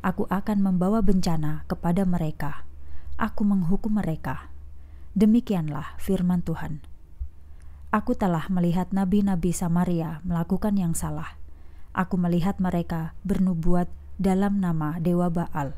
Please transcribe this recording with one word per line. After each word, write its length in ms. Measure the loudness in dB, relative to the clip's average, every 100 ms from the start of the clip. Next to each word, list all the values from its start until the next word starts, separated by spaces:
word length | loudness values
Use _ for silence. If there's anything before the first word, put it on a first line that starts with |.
Aku 240 | -2 -2 -2
akan 320 | -2 0 0
membawa 400 | 2 2 2 6
bencana 640 | 6 6 6 4 2 0
kepada 400 | -2 -2 0 2
mereka. 640 | 2 2 0 -2 -2 0 -4 -6 -2 -2 0 0
Aku 320 | 0 2 2
menghukum 480 | 2 2 2 2 0
mereka. 560 | 0 -4 -6 -8 -10 -14 -12 -14 -16 -14 -4 4
Demikianlah 800 | 6 6 2 -2 -2 -6 -8 -6
firman 480 | -2 0 2 0
Tuhan. 400 | 0 -4 -6 -8 -10 -16 -18 -10 -10 -10 -16 -16 -16 -16 -4
Aku 240 | -2 0
telah 320 | 0 0 0 0
melihat 400 | 0 2 2 0
nabi-nabi 640 | 0 2 2 4 2 0 0
Samaria 640 | 0 2 2 0 -2 -6 -2
melakukan 480 | -2 0 0 2 2
yang 160 | 0
salah. 480 | 0 -2 -6 -8 -10 -12 -12 -16 -14 -8 -4
Aku 240 | -2 0
melihat 400 | 2 2 2 0
mereka 560 | 0 0 -2 -4 -6 -8
bernubuat 640 | -2 2 2 4 4 4 2 -6 -12 -2
dalam 400 | 0 2 2 0
nama 400 | 0 0 -2 -2
Dewa 320 | 0 2 2
Baal. 400 | 0 -2 -4 -4